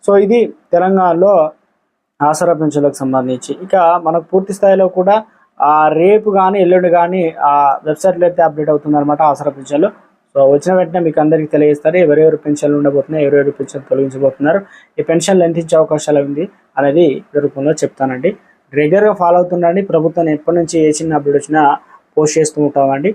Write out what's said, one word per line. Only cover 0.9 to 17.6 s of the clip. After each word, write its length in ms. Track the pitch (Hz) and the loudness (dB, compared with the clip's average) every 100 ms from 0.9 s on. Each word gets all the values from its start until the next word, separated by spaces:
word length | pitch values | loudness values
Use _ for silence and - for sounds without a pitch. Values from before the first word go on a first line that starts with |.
| 190 180 165 190 190 156 - _ _ _ _ _ _ | 2 0 2 2 2 0 -4 _ _ _ _ _ _
ఆసరా 320 | 147 156 175 156 | -2 0 0 0
పెన్షన్లకు 360 | 156 147 143 139 | -2 0 -2 -2
సంబంధించి. 520 | 135 131 127 127 - 139 | -4 -4 -4 -8 -8 -12
ఇక 100 | 185 185 170 175 | -4 0 2 0
మనకు 200 | 160 170 165 | -2 -4 -2
పూర్తి 220 | 190 196 196 | -4 -2 0
స్థాయిలో 280 | 196 190 185 | 2 2 0
కూడా 220 | 185 185 214 220 _ _ _ 147 | 0 0 0 -2 _ _ _ 0
ఆ 20 | 156 156 156 | 2 2 2
రేపు 300 | 180 214 214 196 | 2 2 0 0
కానీ 220 | 190 202 | 0 0
ఎల్లుండి 260 | 175 185 180 | 2 2 4
కానీ 260 | 175 170 185 165 160 143 | 2 2 -2 -4 -2 0
ఆ 20 | 143 143 135 156 | 2 2 0 -4
వెబ్‌సైట్లో 380 | 151 190 175 175 | -2 -2 2 0
అయితే 140 | 175 165 | 2 0
అప్‌డేట్ 240 | 151 151 | 0 -2
అవుతుంది 220 | 151 151 147 | -2 0 -2
అనమాట 200 | 143 147 156 | 0 0 0
ఆసరా 180 | 143 147 139 | 0 -4 -8
పెన్షన్లు. 320 | 131 143 196 - _ _ _ | -6 -2 -2 -4 _ _ _
So, 40 | 139 135 | 0 2
వచ్చిన 180 | 143 170 185 | 2 2 -2
వెంటనే 240 | 170 180 165 | 0 -2 -2
మీకు 140 | 151 | 0
అందరికీ 260 | 156 160 151 | 0 0 0
తెలియజేస్తారు. 440 | 151 151 147 156 175 | 0 2 2 0 2
ఎవరెవరు 340 | 165 147 156 151 151 | 2 4 2 2 -4
పెన్షన్లు 320 | 147 147 147 | -2 0 0
ఉండబోతున్నాయి, 440 | 143 139 135 156 139 | 0 0 -2 -2 0
ఎవరెవరు 280 | 143 139 139 | 2 0 -4
పెన్షన్ 260 | 131 139 135 | -10 -12 -6
తొలగించబోతున్నారు, 720 | 131 135 131 135 131 143 190 196 - _ - | -2 -2 -2 -4 -2 -2 -2 -4 -20 _ -10
ఈ 60 | 147 | -2
పెన్షన్లు 360 | 190 165 196 170 | -2 0 0 2
ఎంత 100 | 165 | -2
ఇచ్చే 120 | 165 160 | -2 0
అవకాశాలు 440 | 156 151 - 147 139 | 0 -2 0 -2 -2
ఉంది 180 | 143 196 _ _ - | -6 -8 _ _ -2
అనేది 280 | 139 147 170 - - | 0 2 2 0 -6
ఈ 100 | 147 | -4
రూపంలో 300 | 143 139 | -4 -4